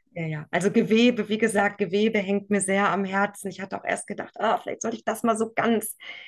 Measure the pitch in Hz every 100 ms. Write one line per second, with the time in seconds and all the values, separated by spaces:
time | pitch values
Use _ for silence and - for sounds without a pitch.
0 | _ 175 160 156 151 170 190 233 175 220
1 | 240 240 202 214 220 202 202 202 196 196
2 | 214 214 190 202 196 202 196 196 202 180
3 | 196 196 202 202 196 180 190 196 - -
4 | - 196 - - 214 - - - 220 226
5 | - 214 233 214 220 - 226 226 - -
6 | - -